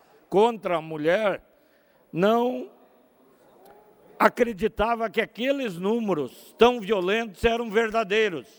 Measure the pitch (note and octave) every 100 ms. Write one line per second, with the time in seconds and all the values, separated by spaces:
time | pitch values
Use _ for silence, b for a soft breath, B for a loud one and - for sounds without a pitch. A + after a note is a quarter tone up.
0 | b b b F#3+ A#3 A3 F#3 E3 D#3+ D#3+
1 | D3+ G3 G#3 D3+ _ _ b b b b
2 | b D#3 G3+ A#3 B3 B3 F#4+ - _ _
3 | _ _ _ _ _ _ - - _ _
4 | - - G#3 - A#3+ F#3 G#3+ - A3 A3+
5 | A3+ G#3+ F#3+ - B3+ C#4 A#3+ E3+ F#3+ A#3
6 | G#3+ D#3 B2+ - - - A#3 B3 F#3 G#3
7 | F3+ A3 A#3 F3 A#3 A#3 A#3 G3+ A3+ A3
8 | G3+ G#3+ G#3+ D3+ -